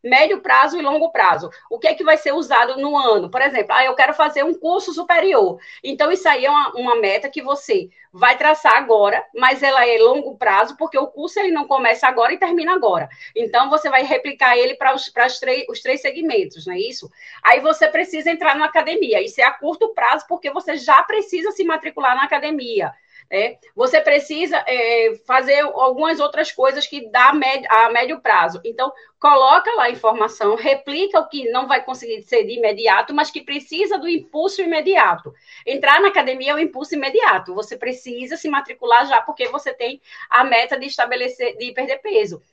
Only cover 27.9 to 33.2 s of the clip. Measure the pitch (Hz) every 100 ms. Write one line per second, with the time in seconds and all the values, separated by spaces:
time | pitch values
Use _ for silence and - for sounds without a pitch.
27.9 | 233 254 311 240 196 170 175 233 233 269
28.9 | - _ _ 294 269 262 339 392 466 247
29.9 | 240 226 226 220 - 208 226 254 277 -
30.9 | 285 392 370 - 294 247 247 262 277 -
31.9 | 254 233 214 - 240 202 240 220 202 226
32.9 | 196 - 294